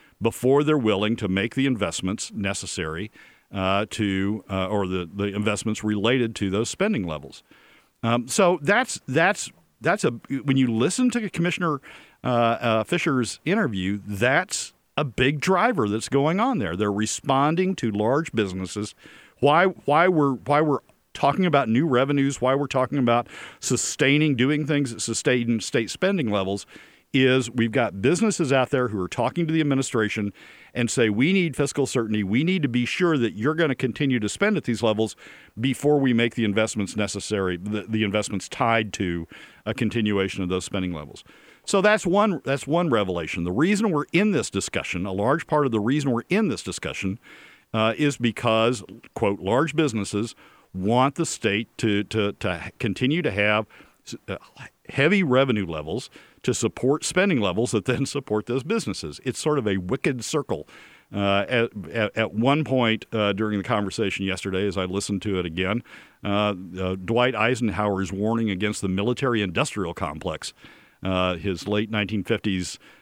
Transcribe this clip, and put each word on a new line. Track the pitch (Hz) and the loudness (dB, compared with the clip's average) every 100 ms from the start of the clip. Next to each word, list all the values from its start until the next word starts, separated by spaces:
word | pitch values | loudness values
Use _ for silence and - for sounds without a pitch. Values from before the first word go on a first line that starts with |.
| _ - | _ -4
before | 113 - 127 143 | -2 0 4 4
they're | 151 151 | 4 2
willing | 107 98 107 113 | 2 2 0 0
to | 101 | 0
make | 95 110 | 0 0
the | - 135 | 0 0
investments | 117 90 - 92 104 - | 0 -2 -2 -4 -4 -6
necessary, | 180 98 98 90 - 80 82 104 - - _ _ | -6 -4 -6 -8 -6 -6 -6 -8 -14 -20 _ _
uh, | 101 92 98 107 | -4 0 0 -2
to, | - 101 95 98 107 - | -2 0 0 0 -4 -4
uh, | 95 95 | -4 -2
or | 104 92 | -2 0
the, | 92 85 | -2 -4
the | 98 101 | -4 -4
investments | 101 107 101 110 107 | -2 -2 -2 -4 -4
related | 107 104 107 131 117 - | -2 0 2 2 0 -2
to | 98 | -2
those | 98 117 | -2 -2
spending | - 208 170 87 | -2 -2 -2 -4
levels. | 76 69 - - _ _ _ _ _ | -8 -10 -20 -20 _ _ _ _ _
Um, | 117 120 120 | 0 0 0
so | - 180 180 | 2 4 4
that's, | 143 208 254 - - | 2 2 0 -6 -2
that's, | 135 175 208 - - _ _ | 2 2 0 -8 -16 _ _
that's | 139 202 | -2 0
a, | 135 | 0
when | 117 - 135 139 135 | -2 -6 -4 0 2
you | 123 | 2
listen | 113 143 185 254 | 2 2 2 0
to | 240 208 | 0 -4
Commissioner, | - 170 - 170 139 - - - _ | -2 -2 0 -2 -2 -8 -20 -20 _
uh, | 123 | 0
uh, | 120 117 117 120 110 | 2 2 2 2 0
Fisher's | 107 175 - 131 113 - 147 | 0 -2 0 0 0 -4 -2
interview, | 208 160 98 92 101 98 | 0 0 0 -2 -2 -4
that's | 101 123 147 185 - - - _ - | 0 2 2 0 -6 -8 -16 _ -4
a | |
big | 143 - 127 151 | -4 0 0 2
driver | 175 185 233 190 104 | 2 2 2 2 0
that's | 107 - | 0 0
going | 139 147 185 | 2 2 2
on | 254 214 | 0 0
there. | 90 90 | -2 0
They're | 104 | 0
responding | 101 110 - - 131 147 170 185 190 | 0 -2 -2 0 2 4 2 0 -2
to | 113 | -2
large | 101 107 143 160 | 0 2 0 0
businesses. | - 98 92 92 104 104 - - - - _ | -2 -2 -2 -6 -6 -8 -10 -20 -20 -20 _
Why, | 143 156 | 4 6
why | 185 - - 147 185 | 4 0 0 4 4
we're, | 170 139 | 4 2
why | 127 - 147 | 0 2 2
we're | 156 139 - _ _ | 2 0 -4 _ _
talking | - 143 143 180 | 0 0 2 4
about | 143 113 | 2 4
new | 117 160 | 2 4
revenues, | 123 139 143 139 135 | 2 2 2 0 0
why | 127 | 0
we're | 139 139 | 0 0
talking | 135 127 143 | -2 0 2
about | 120 120 120 - - - | 2 2 0 -10 -18 -10
sustaining, | - 123 - - 135 147 156 123 | -2 -2 -2 0 2 4 2 2
doing | 131 151 147 | 2 0 0
things | 147 131 | 0 -2
that | 117 | -4
sustain | - 113 - 127 117 113 | -6 -2 0 2 2 -2
state | - 127 107 | 0 -2 -2
spending | - 185 196 120 | -2 0 0 0
levels, | 101 95 101 - - - _ _ 135 | 0 0 -4 -8 -20 -20 _ _ 2
is | 131 131 113 | 4 4 0
we've | 117 113 | 0 0
got | 131 113 95 | 0 -2 0
businesses | 120 170 220 - 147 | 0 2 2 0 2
out | 135 123 | 2 2
there | 131 123 | 0 0
who | 104 | -2
are | 90 | -2
talking | - 123 175 160 | -2 -2 0 0
to | |
the | 160 | 0
administration | 147 135 131 117 107 - 101 - - - - | 2 0 0 0 0 -2 -6 -8 -18 -20 -10
and | - 117 | -4 -2
say, | - 110 | 2 2
"We | 104 151 | 4 2
need | 196 170 | 2 2
fiscal | 131 139 - 131 | 0 -2 0 0
certainty. | 127 110 107 | 0 0 0
We | 95 113 | 2 2
need | 165 185 | 2 2
to | 143 | 0
be | 123 | 0
sure | 123 - 175 151 | 0 0 2 2
that | 113 | 0
you're | 92 127 | 0 -2
gonna | 160 156 127 | 2 0 0
continue | 127 - 143 123 | -2 0 0 0
to | 104 | -2
spend | - 208 190 | 0 0 0
at | |
these | - 113 | 0 0
levels | 117 107 110 - - - - - | 2 2 0 -4 -20 -20 -16 -4
before | 127 123 147 147 | -2 0 2 4
we | 135 | 4
make | 117 120 | 4 2
the | 120 | 2
investments | 110 101 110 110 98 104 | 0 2 0 0 -4 -2
necessary, | 101 101 - 104 95 87 | -4 -4 -4 -2 0 -2
the, | 101 104 95 | -4 -6 -2
the | 110 | 0
investments | 104 104 101 98 - | 0 0 -2 -6 -8
tied | - 123 113 110 | -2 2 2 0
to | - 92 85 82 - - - | -2 -2 -2 -6 -14 -20 -10
a | 104 | -8
continuation | 113 110 117 104 101 98 - | -2 -2 0 0 2 0 -2
of | 90 | -2
those | 92 | -4
spending | - 98 90 | -4 -4 -4
levels." | 80 73 - - - - - | -6 -12 -18 -20 -20 -20 -16
So | - 196 | -2 2
that's | 202 214 | 4 4
one, | 180 196 214 165 | 2 2 2 0
that's | - 139 - | -2 -4 0
one | 165 175 | 0 2
revelation. | 113 95 87 80 90 | 2 0 -2 -4 -4
The | 85 | -2
reason | 98 175 202 220 | 2 2 4 2
we're | 151 143 | 0 0
in | 170 214 | 2 2
this | 156 104 | 0 -2
discussion, | 98 - 85 - 87 95 | -4 -4 -6 -4 -6 -4
a | |
large | 95 110 160 - | -2 0 0 0
part | 151 139 | 0 2
of | |
the | 110 | 0
reason | 107 147 135 | 2 0 0
we're | 120 - | -2 0
in | 196 202 | 0 0
this | 101 | -2
discussion, | - - 73 - 98 104 - - - - _ | -6 -8 -8 -6 -6 -6 -12 -20 -20 -20 _
uh, | 110 110 117 | 0 0 2
is | 147 139 | 0 0
because, | 117 - 120 110 113 123 - - - | -2 0 2 4 2 0 -6 -20 -16
quote, | - 104 101 | -2 -2 0
"large | 92 120 160 147 | 0 2 2 2
businesses | 151 110 98 104 113 - - _ _ | 0 0 -2 -2 -4 -8 -20 _ _
want | 92 98 123 135 | -4 2 4 2
the | 156 160 | 0 -4
state | - 104 101 117 - | -2 0 0 -2 -2
to, | 113 101 | 0 0
to, | 101 110 101 | 0 -2 -2
to | - 101 85 - - | -2 -4 -4 -8 -6
continue | 110 95 131 165 | -4 0 0 0
to | 147 | -2
have | 95 104 107 110 - - _ | 0 2 2 -2 -12 -20 _
s-, | - - - | -18 -16 -12
uh, | 95 - - - _ - | -12 -14 -20 -20 _ -8
heavy | - 147 202 | 0 2 4
revenue | 160 127 135 107 | 4 4 4 2
levels | 87 78 76 107 - - - _ | -2 -6 -6 -6 -8 -18 -20 _
to | - | -2
support | 113 110 - 127 151 | 0 -2 0 0 0
spending | - 180 202 143 | 0 0 2 2
levels | 101 90 123 | 0 0 0
that | 110 113 | 0 0
then | 120 | -2
support | 139 139 - 107 104 | -2 -4 -2 -4 -2
those | 131 | -4
businesses." | 135 226 110 92 80 71 | -2 -2 -4 -6 -10 -8
It's | 131 - | -8 -4
sort | 156 151 | 0 0
of | 107 | 0
a | 98 | -2
wicked | 90 131 165 127 | -2 -2 -2 -4
circle. | - 151 - 78 - - - - _ | -4 -4 -2 -6 -8 -20 -20 -20 _
Uh, | 101 101 98 98 | -2 2 2 2
at, | 123 117 107 87 | 0 0 -4 -6
at, | 113 104 - | -2 -2 0
at | 107 | -2
one | 101 123 147 | 0 2 2
point, | 135 131 117 110 - | 2 2 2 0 -2
uh, | 110 104 | 0 0
during | 98 110 104 | 0 0 -2
the | |
conversation | 95 110 98 101 101 - 95 | 0 -2 -2 -2 -2 -2 -4
yesterday, | 92 101 92 101 | -4 -4 -2 -2
as | 92 | -2
I | |
listened | 92 98 - 98 | -2 -4 -2 -4
to | 107 92 | -2 -2
it | 87 | -2
again, | 82 92 113 - - - _ | -2 -2 -2 -6 -18 -20 _
uh, | 101 101 104 92 95 90 | -2 0 0 -2 -8 -6
uh, | 92 95 | -4 -4
Dwight | 92 113 127 | -2 2 2
Eisenhower's | 110 113 123 117 87 104 98 92 | 2 0 0 -2 0 0 0 -2
warning | 95 107 113 110 | -2 0 0 0
against | 92 104 107 | -2 -2 -2
the | 95 | -2
military-industrial | 92 110 120 135 117 98 87 151 107 85 | 0 0 0 0 0 0 -2 -2 -2 -4
complex, | 85 80 76 87 78 - - - - _ _ | -4 -6 -6 -6 -6 -10 -16 -20 -20 _ _
uh, | 95 92 92 87 | -2 0 0 -2
his | 98 87 101 | -4 -4 -2
late | 104 107 | -2 0
nineteen | 110 95 104 | -2 -2 -4
fifties, | 92 110 107 92 87 - - - | -2 -2 0 -2 -2 -8 -18 -20